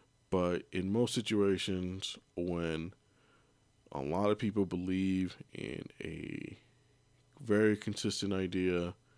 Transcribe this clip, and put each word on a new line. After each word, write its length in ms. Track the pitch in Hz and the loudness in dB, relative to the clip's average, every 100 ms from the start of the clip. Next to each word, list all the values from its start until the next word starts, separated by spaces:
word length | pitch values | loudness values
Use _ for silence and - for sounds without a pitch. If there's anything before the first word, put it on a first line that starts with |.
| _ _ - | _ _ -2
but 340 | 95 87 87 - | 0 2 0 -4
in 200 | 92 95 | -4 0
most 220 | 110 120 | 2 2
situations, 1040 | 127 110 107 98 92 - 92 90 95 - - _ | 0 0 2 4 2 0 -2 -4 -6 -8 -10 _
when 600 | - 87 85 82 80 82 - _ _ _ _ _ _ _ _ - | -4 -2 0 -2 -2 -6 -12 _ _ _ _ _ _ _ _ -12
a 80 | 71 | -6
lot 300 | 69 87 104 | -2 2 2
of 80 | 104 | 2
people 280 | 107 101 95 | 0 0 0
believe 680 | 90 92 92 95 95 90 - - | 0 0 2 2 2 0 -6 -16
in 320 | - - - - - | -10 -8 -8 -10 -10
a 580 | - - - - - - _ _ _ _ _ _ _ - | -10 -8 -8 -8 -10 -14 _ _ _ _ _ _ _ -8
very 360 | 120 104 107 104 | 2 6 6 4
consistent 560 | - 104 110 - 101 | -2 -2 -2 -2 -2
idea, 640 | 95 92 95 90 87 87 - _ | 0 0 2 2 2 0 -6 _